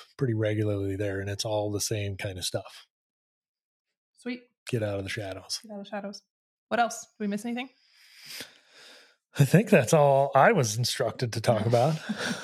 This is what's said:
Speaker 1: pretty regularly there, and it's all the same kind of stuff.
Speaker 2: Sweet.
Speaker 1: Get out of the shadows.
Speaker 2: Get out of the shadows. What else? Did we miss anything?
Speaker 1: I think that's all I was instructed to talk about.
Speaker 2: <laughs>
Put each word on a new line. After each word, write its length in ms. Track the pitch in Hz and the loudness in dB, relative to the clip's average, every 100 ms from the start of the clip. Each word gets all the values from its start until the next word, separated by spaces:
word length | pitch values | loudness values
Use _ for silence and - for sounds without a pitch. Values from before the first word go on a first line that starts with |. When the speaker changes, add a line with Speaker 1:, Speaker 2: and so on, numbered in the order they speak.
| - - | -12 -4
Speaker 1:
pretty 160 | 135 110 | -2 0
regularly 600 | 107 107 104 101 98 98 | 0 0 0 0 -2 -2
there, 240 | 104 98 | -2 -4
and 100 | 98 | -4
it's 140 | 101 | -6
all 260 | 113 107 104 | -2 -2 -2
the 100 | 101 | -4
same 340 | - 107 101 95 | -4 -4 -4 -6
kind 220 | 104 92 | -8 -6
of 80 | - | -6
stuff. 420 | - - - - _ _ _ _ _ _ _ _ _ _ _ _ _ | -6 -10 -20 -20 _ _ _ _ _ _ _ _ _ _ _ _ _
Speaker 2:
Sweet. 260 | 247 247 _ _ - | -12 -12 _ _ -6
Speaker 1:
Get 140 | 117 | -4
out 140 | 104 98 | -4 -6
of 60 | |
the 60 | 98 | -6
shadows. 500 | - 98 85 - - | -8 -8 -12 -10 -12
Speaker 2:
Get 100 | 214 | -10
out 60 | 214 | -16
of 40 | 202 | -12
the 40 | |
shadows. 320 | 208 202 208 _ _ _ _ - | -12 -12 -16 _ _ _ _ -6
What 100 | 220 | -2
else? 220 | 233 - - - | -2 -2 -16 -8
Did 80 | 208 | -6
we 20 | |
miss 180 | 208 233 | -4 -6
anything? 240 | 240 262 _ _ _ _ - - - - _ _ - - - _ _ _ - | -8 -10 _ _ _ _ -20 -18 -16 -16 _ _ -20 -20 -20 _ _ _ 2
Speaker 1:
I 60 | |
think 260 | 139 165 226 | 6 6 6
that's 240 | 175 123 | 4 6
all 380 | 160 143 139 139 | 6 6 6 4
I 200 | 135 165 | 6 6
was 240 | 214 117 110 | 6 2 0
instructed 560 | 120 - 117 - 123 | -4 -2 -4 -2 -4
to 80 | 113 | -2
talk 240 | 110 110 104 | 0 2 2
about. 300 | 117 135 156 | 2 2 0
Speaker 2:
<laughs> 60 | - - - - | -6 -6 -6 -6